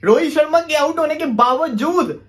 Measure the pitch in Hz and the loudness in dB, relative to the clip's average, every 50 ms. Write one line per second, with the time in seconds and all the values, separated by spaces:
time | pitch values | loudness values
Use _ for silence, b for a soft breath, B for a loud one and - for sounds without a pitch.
0 | - 175 220 269 330 302 277 311 302 302 311 339 339 330 311 294 285 302 320 330 | 4 4 4 4 2 0 0 0 0 2 2 0 0 2 -2 0 0 0 0 -2
1 | 320 302 311 302 339 285 233 208 240 247 254 262 320 320 247 202 240 311 359 359 | -2 -2 -2 -4 -4 -6 0 2 2 2 2 0 -2 -2 -2 -4 -2 -2 0 0
2 | 302 - 151 - - | -2 -2 -6 -12 -14